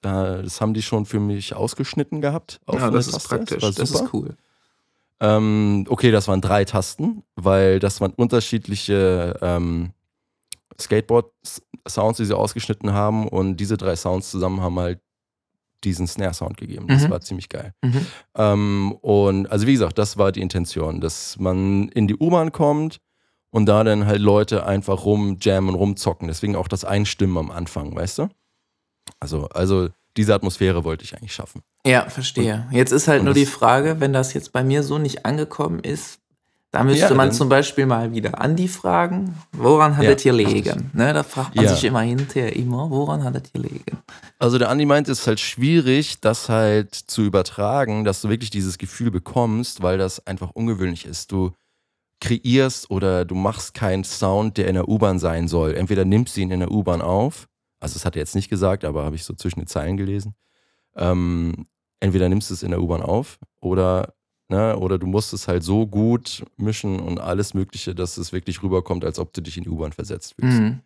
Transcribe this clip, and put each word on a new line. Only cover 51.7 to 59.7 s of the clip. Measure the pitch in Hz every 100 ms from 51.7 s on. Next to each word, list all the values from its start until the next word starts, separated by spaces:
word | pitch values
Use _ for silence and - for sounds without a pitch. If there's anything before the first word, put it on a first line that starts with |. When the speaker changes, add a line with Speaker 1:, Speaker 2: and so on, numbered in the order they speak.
| _ _ _ _ _
Speaker 1:
kreierst | - 117 120 127 135 - -
oder | 95 95 90
du | 90
machst | 92 98 110 -
keinen | - 110 95
Sound, | 95 - 98 98 110 107
der | 95
in |
der | 95 131
U-Bahn | 110 107 92
sein | 85 82 85
soll. | 85 78
Entweder | 76 90 101
nimmst | 92 104 123 -
du |
ihn | 92
in | 92
der | 87
U-Bahn | 107 92 87
auf, | 80 95 123 - - _ _ _
also | 78
das | 82
hat | 87 80
er |
jetzt | 76
nicht | 101 98
gesagt, | 95 95 98
aber | 76 73
habe | 73 76
ich |
so | -
zwischen | - 90 85
den |
Zeilen | -